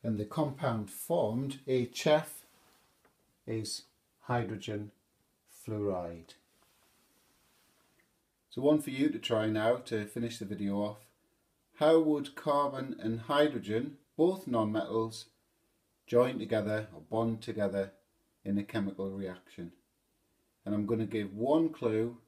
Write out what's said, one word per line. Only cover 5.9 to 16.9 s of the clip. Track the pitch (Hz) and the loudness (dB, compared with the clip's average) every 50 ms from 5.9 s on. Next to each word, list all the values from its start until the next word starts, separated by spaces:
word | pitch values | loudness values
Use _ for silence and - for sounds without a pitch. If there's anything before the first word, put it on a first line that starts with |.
| 95 90 87 85 85 82 82 - - _ _ _ _ _ _ _ _ _ _ _ _ _ _ _ _ _ _ _ _ _ _ _ _ _ _ _ _ _ _ _ _ _ _ _ _ _ _ _ _ _ _ _ | 0 -2 -4 -6 -10 -12 -16 -20 -20 _ _ _ _ _ _ _ _ _ _ _ _ _ _ _ _ _ _ _ _ _ _ _ _ _ _ _ _ _ _ _ _ _ _ _ _ _ _ _ _ _ _ _
So | - 131 135 | -8 2 4
one | 143 151 151 | 4 4 4
for | 147 151 | 2 -2
you | 143 131 139 151 | 0 2 2 2
to | - - | 0 -2
try | - - 120 107 107 | -2 0 2 2 2
now | 110 110 110 107 113 123 | 2 2 2 4 4 2
to | - - - 117 110 104 | 2 0 -4 -2 -2 -2
finish | 101 - 120 117 117 117 - | -4 -4 -4 -4 -4 -4 -8
the | 113 | -8
video | 98 104 90 101 98 98 - | -8 -6 -4 -4 -2 -2 -2
off. | 104 104 - - - _ _ _ _ _ _ _ _ _ _ _ _ _ _ | -2 -4 -6 -10 -18 _ _ _ _ _ _ _ _ _ _ _ _ _ _
How | - 156 156 165 165 | 2 6 8 8 8
would | 160 151 151 147 139 - - | 6 6 2 0 -2 -6 -10
carbon | - - 156 143 143 143 - - 131 131 - - - | -6 0 2 2 2 2 0 -2 -6 -8 -8 -10 -6
and | 113 110 113 113 | -4 -4 -4 -4
hydrogen, | - - 147 147 151 151 139 117 95 98 107 113 131 151 151 - _ _ _ - | -2 0 4 6 6 6 4 -2 -4 -2 -2 -2 -2 -4 -8 -14 _ _ _ 2
both | 156 180 190 185 - - | 4 4 4 0 -4 -2
nonmetals, | 120 113 107 104 107 110 - - 107 110 113 113 113 - - - _ _ _ _ _ _ _ _ _ _ _ _ _ _ _ - | 0 2 2 2 2 -2 -2 0 0 -2 -2 -2 -6 -12 -16 -16 _ _ _ _ _ _ _ _ _ _ _ _ _ _ _ 2
join | - 120 123 131 127 113 | 4 4 4 4 2 -4
together | 104 101 113 110 101 107 107 110 107 - | -2 0 0 0 0 0 -2 -2 -4 -6